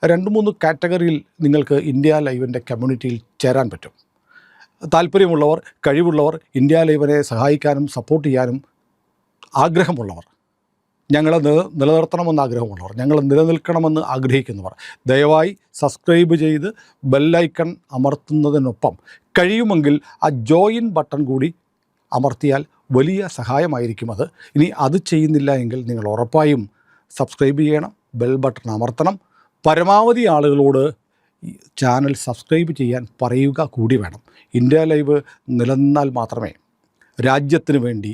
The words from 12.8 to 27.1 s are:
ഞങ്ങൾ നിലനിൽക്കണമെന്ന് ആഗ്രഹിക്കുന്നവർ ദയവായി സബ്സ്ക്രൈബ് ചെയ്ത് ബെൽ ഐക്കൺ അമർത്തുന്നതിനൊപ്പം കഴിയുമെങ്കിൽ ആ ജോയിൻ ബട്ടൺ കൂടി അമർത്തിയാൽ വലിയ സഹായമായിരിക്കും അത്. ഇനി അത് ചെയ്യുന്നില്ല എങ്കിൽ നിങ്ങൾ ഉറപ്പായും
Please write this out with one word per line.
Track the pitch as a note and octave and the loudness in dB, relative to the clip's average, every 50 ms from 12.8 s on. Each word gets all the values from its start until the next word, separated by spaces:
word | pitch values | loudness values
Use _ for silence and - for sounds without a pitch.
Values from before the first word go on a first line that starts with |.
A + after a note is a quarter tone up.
| F2 F#2+ G#2 | -16 -14 -10
ഞങ്ങൾ | A2+ B2+ C#3 D3+ D3+ | -6 -2 0 2 2
നിലനിൽക്കണമെന്ന് | C#3+ C#3 C#3 D3 D#3+ E3 E3 D#3+ _ - E3+ E3 E3 D#3+ D#3 D#3 | 2 2 2 2 4 2 0 -2 _ -2 -2 0 0 0 0 -2
ആഗ്രഹിക്കുന്നവർ | - - C3 C3 C3 C3 C3+ C3+ B2+ - A#2 G2+ F#2+ F#2 - _ - - - _ _ | -2 -4 -6 -4 -2 0 0 0 -2 -2 -10 -12 -12 -14 -16 _ -20 -20 -20 _ _
ദയവായി | B2+ C3 C#3 D3 D3 D#3 D#3 D#3+ F#3 G3+ _ _ _ _ | 0 2 2 4 4 4 4 2 0 -2 _ _ _ _
സബ്സ്ക്രൈബ് | - - C#3+ - - _ - E3+ E3+ F3 E3 E3 D#3+ D3+ | -4 -4 -4 -4 -4 _ 2 4 4 4 4 2 0 2
ചെയ്ത് | D#3 D#3 D3+ C#3+ G3 A3+ _ - _ _ _ - | 0 -2 -2 -4 -6 -10 _ -20 _ _ _ -2
ബെൽ | C3+ C3 C#3 D3 D#3+ E3 | 0 2 2 2 2 2
ഐക്കൺ | E3+ F3 D#3+ _ - E3+ E3 F3+ - _ _ - | 2 2 0 _ -4 -6 -6 -6 -12 _ _ -6
അമർത്തുന്നതിനൊപ്പം | C3 C3 C#3 C#3 D3 _ _ D3+ D3+ D3 D3 C#3+ D3 C3+ B2+ A2+ _ - C3+ F2 - _ - - - _ _ _ - | -2 -2 -2 -2 -4 _ _ -2 0 0 2 2 0 0 -2 -4 _ -4 -4 -4 -4 _ -20 -20 -20 _ _ _ 2
കഴിയുമെങ്കിൽ | F3+ F3+ G#3 A3+ A#3+ A3 G3+ E3 D3 C#3+ C#3+ D3 _ - - _ - | 2 2 2 0 0 0 0 2 2 2 2 0 _ -8 -12 _ -2
ആ | D#3 | -2
ജോയിൻ | D3 B2+ A2+ G#2+ D3+ E3+ F#3+ G#3 A3+ A#3 A#3 A#3 | -2 -2 0 2 4 4 4 2 0 -2 -4 -2
ബട്ടൺ | F#3+ D#3+ D3 _ - C#3 D3+ | -2 -4 -4 _ -4 -6 -4
കൂടി | B2+ C3+ C3+ C#3 E3 E3 _ _ _ _ _ _ _ _ _ _ _ - | -2 -2 -2 -2 -4 -6 _ _ _ _ _ _ _ _ _ _ _ -6
അമർത്തിയാൽ | B2+ B2+ C#3 B2 - - D3 C3+ C3+ - _ _ _ _ _ B2+ | -2 -2 -2 -4 -2 -2 -2 -2 -2 -4 _ _ _ _ _ 0
വലിയ | B2+ C#3 D#3 F#3+ G3 G3+ F3+ - - | 2 2 2 0 -4 -6 -8 -8 -10
സഹായമായിരിക്കും | B2 A2+ B2 C#3 E3 F3 D3+ B2+ A#2+ A#2 A2 - - A#2 A2 | -8 -4 -2 -2 -2 -2 -2 -4 -4 -6 -8 -8 -10 -10 -6
അത്. | F#2+ C#3 F3 _ _ - - _ | -6 -8 -8 _ _ -20 -6 _
ഇനി | C#3+ D3+ F3+ G3+ - | 0 0 0 0 -2
അത് | D3+ C3+ D3+ F#3+ - - | -2 0 0 -2 -2 -2
ചെയ്യുന്നില്ല | - D#3+ D#3 D#3 D#3 D3 C#3 C#3 C#3 C3 B2 | -2 0 0 2 2 0 0 0 0 -2 -2
എങ്കിൽ | A#2 A2 C3 B2+ | -4 -6 -8 -8
നിങ്ങൾ | A2+ A#2+ A2+ G#2 G#2 | -6 -8 -6 -4 -4
ഉറപ്പായും | G#2 G#2+ A#2+ A#2 - D#3 D3+ D3+ D3 C3 G#2 G2+ _ _ _ _ _ _ _ _ | -2 -2 -4 0 0 2 2 2 2 0 -2 -8 _ _ _ _ _ _ _ _